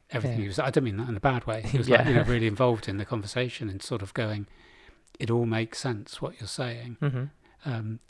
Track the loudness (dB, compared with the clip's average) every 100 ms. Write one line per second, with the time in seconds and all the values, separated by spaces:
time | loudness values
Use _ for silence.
0 | _ -4 -2 -2 -2 -2 0 2 2 0
1 | -4 0 2 2 -2 -4 0 0 8 8
2 | 8 6 4 4 2 4 4 2 -2 -4
3 | -4 -6 -4 -4 -4 -4 -8 -8 -6 -6
4 | -6 -4 -2 -4 -6 -14 -20 -20 -20 -20
5 | _ -6 0 2 2 0 -2 -4 -6 -6
6 | -8 -8 -8 -8 -10 -6 -6 -8 -12 -4
7 | -2 -2 -6 -10 _ _ -6 -4 -4 -8